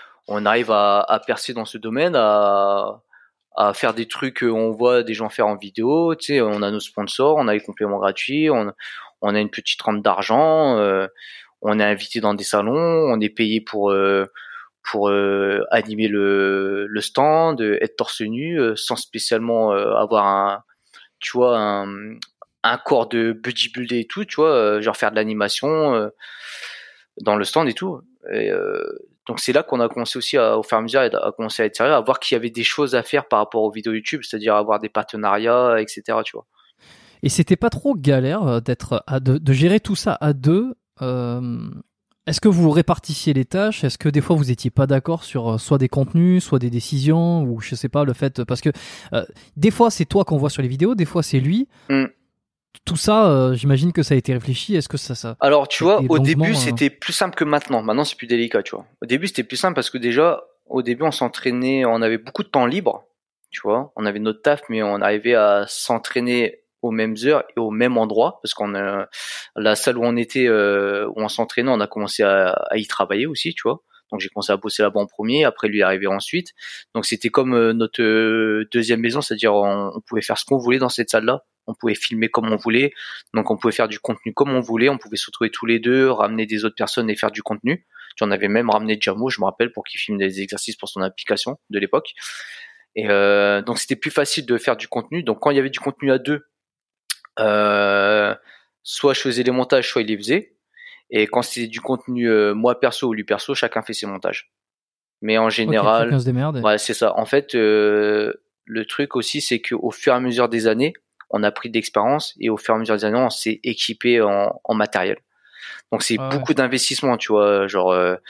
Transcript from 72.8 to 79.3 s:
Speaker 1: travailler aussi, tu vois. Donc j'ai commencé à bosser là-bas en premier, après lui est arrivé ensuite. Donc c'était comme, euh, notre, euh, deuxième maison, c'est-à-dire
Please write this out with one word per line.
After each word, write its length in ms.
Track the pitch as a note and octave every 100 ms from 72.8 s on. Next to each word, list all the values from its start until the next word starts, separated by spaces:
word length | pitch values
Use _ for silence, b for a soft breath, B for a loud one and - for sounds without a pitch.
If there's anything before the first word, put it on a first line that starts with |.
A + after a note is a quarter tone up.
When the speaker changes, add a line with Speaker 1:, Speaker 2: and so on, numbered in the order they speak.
| G#2+
Speaker 1:
travailler 380 | - F#2+ G2 D3
aussi, 280 | D3 E3
tu 100 | -
vois. 180 | A#2 D3+ _ b _
Donc 80 | G#2
j'ai 80 | F#2+
commencé 240 | G#2 G2
à 40 | G2
bosser 260 | G#2+ -
là-bas 160 | G#2 G#2
en 60 | G2+
premier, 380 | - A2 C#3 C#3+
après 220 | - G#2+
lui 120 | G2+
est 40 |
arrivé 220 | F#2+ F#2+ G2
ensuite. 420 | G2 - E3+ F3 - B B B
Donc 120 | A#2 G#2
c'était 240 | A2 A#2+
comme, 240 | C#3+ C3 A#2+
euh, 180 | A2+
notre, 280 | A2+ A2+ -
euh, 640 | A2+ A2 A2 A2 A2 G#2+ G#2+
deuxième 300 | A#2+ A2+ A2+
maison, 200 | A#2 C3
c'est-à-dire 320 | -